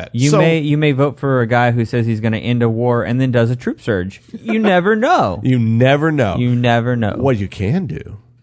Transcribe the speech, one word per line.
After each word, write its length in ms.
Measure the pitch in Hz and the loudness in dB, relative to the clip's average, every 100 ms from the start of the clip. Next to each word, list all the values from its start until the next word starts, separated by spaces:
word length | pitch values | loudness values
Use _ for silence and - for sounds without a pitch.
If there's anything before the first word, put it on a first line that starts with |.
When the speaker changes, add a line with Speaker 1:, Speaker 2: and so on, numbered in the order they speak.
| 90 | -6
Speaker 1:
that. 100 | 120 | 0
Speaker 2:
You 140 | 139 | 2
Speaker 1:
So 80 | 151 | 4
Speaker 2:
may, 200 | 160 165 | 4 2
you 180 | 147 147 | 0 0
may 160 | 151 | 2
vote 260 | 135 143 - | 2 0 -2
for 220 | 139 131 | -2 0
a 60 | 113 | 2
guy 240 | 120 120 | 2 2
who 120 | 120 | 0
says 220 | 113 123 113 | 0 -2 -2
he's 160 | 110 | 0
gonna 160 | 113 110 | -2 -2
end 260 | 117 120 | -2 0
a 60 | 117 | 0
war 340 | 113 123 120 | 0 0 0
and 160 | 95 123 | 0 -2
then 120 | 131 | 0
does 200 | 120 117 | 2 0
a 40 | 123 | 0
troop 240 | - 320 | -4 -8
surge. 400 | - 98 92 - _ - | -4 -2 -2 -8 _ -16
You 160 | 226 220 | -4 0
never 380 | 208 180 180 220 | 2 2 2 0
know. 460 | 269 349 120 90 | 2 2 0 -2
Speaker 1:
<laughs> 20 | |
You 160 | 123 127 | 0 0
never 520 | 113 113 127 143 160 | 2 2 4 4 0
know. 240 | 147 110 85 | 0 0 0
Speaker 2:
You 180 | 123 123 | 0 0
never 400 | 120 117 117 123 | 2 0 0 -2
know. 200 | 104 - | -2 -2
Speaker 1:
What 200 | 135 117 | 0 0
you 120 | 95 | -4
can 380 | - 98 175 156 | -4 -2 -2 -4
do 320 | - - - _ _ | -8 -12 -18 _ _